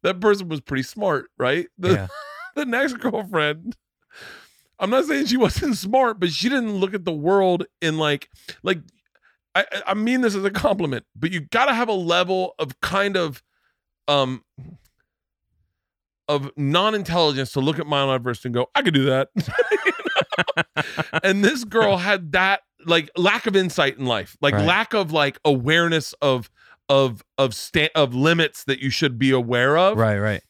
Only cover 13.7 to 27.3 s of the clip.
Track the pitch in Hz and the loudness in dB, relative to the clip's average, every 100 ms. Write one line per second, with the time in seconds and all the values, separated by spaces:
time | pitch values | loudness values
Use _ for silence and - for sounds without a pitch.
13.7 | _ _ _ - 143 131 127 _ - - | _ _ _ 0 2 2 -2 _ -20 -20
14.7 | - _ _ _ _ _ _ _ _ _ | -20 _ _ _ _ _ _ _ _ _
15.7 | _ _ _ _ _ - 147 139 - 139 | _ _ _ _ _ -4 -4 -4 -4 0
16.7 | 160 208 214 165 165 160 139 131 - 135 | 2 2 -2 -2 0 2 0 -4 -2 -2
17.7 | 156 151 143 139 131 120 117 127 120 127 | -2 -2 -2 0 0 -2 -6 -4 -4 0
18.7 | - 262 147 135 131 135 - - - - | 0 2 2 2 0 0 -4 -4 -2 0
19.7 | 403 - - - - - - 175 - - | 2 0 -2 -4 -4 -4 -2 -4 -2 -4
20.7 | - 151 - 156 160 190 196 208 285 233 | -4 -6 -6 -4 -2 0 4 2 2 -2
21.7 | 226 214 196 180 202 165 180 190 196 _ | 2 2 2 0 -2 -2 0 0 0 _
22.7 | _ 165 170 151 - 180 220 233 196 185 | _ 0 0 0 0 2 2 2 0 0
23.7 | - 139 131 131 113 90 - 143 104 104 | 0 0 0 -2 -2 -4 -2 0 2 2
24.7 | 185 220 220 175 156 143 - 156 135 123 | 2 0 -2 0 0 0 0 0 2 2
25.7 | 160 170 165 - - 147 131 113 _ _ | 2 4 0 -4 -2 0 0 -4 _ _
26.7 | _ _ 139 135 107 _ | _ _ 4 4 0 _